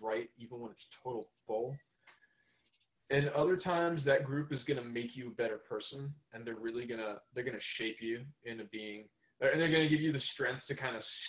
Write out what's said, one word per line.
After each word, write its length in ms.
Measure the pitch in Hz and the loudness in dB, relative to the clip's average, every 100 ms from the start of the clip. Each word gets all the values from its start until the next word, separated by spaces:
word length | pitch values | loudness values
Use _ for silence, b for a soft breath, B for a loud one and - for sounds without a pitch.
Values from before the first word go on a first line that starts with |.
right, 300 | 110 110 117 _ | -2 -2 -2 _
even 220 | 117 120 | -14 -10
when 100 | 113 | -10
it's 160 | 98 - - | -12 -20 -12
total 240 | 127 117 - _ _ | -6 -6 -6 _ _
bull. 260 | 110 127 143 _ _ b b b b b b b _ _ - - | -2 -2 -6 _ _ b b b b b b b _ _ -20 2
And 180 | 139 143 | 4 4
other 260 | 147 165 180 | 4 4 4
times 460 | 185 170 170 165 | 2 2 2 2
that 200 | 139 135 | 4 4
group 280 | 135 143 147 | 4 -2 -2
is 80 | 139 - | -4 0
gonna 160 | 131 | 0
make 320 | 120 120 120 131 | 0 -4 -4 -6
you 120 | 123 | -10
a 40 | |
better 260 | 113 117 107 - | -2 -2 -2 -6
person, 460 | 107 - 135 143 147 _ | -8 -6 -8 -8 -8 _
and 140 | 113 117 | -10 -8
they're 80 | 110 | -6
really 260 | 113 120 120 | -4 -4 -4
gonna, 300 | 113 107 104 _ | -4 -4 -6 _
they're 100 | 123 | -6
gonna 140 | 120 104 - - | -4 -4 -8 -4
shape 200 | 113 110 | -4 -2
you 200 | 113 120 135 - | -4 -4 -6 -12
into 200 | 120 113 101 | -10 -10 -8
being, 380 | 110 107 104 107 _ _ _ | -8 -8 -10 -14 _ _ _
and 200 | 135 156 | 4 6
they're 120 | 165 | 6
gonna 160 | 160 156 | 6 6
give 120 | 151 | 6
you 120 | 160 | 4
the 100 | 139 - | 0 -2
strength 300 | - 123 135 - | -2 -2 -2 -4
to 80 | 135 | -4
kinda 240 | 131 113 - - | -4 -4 -8 -10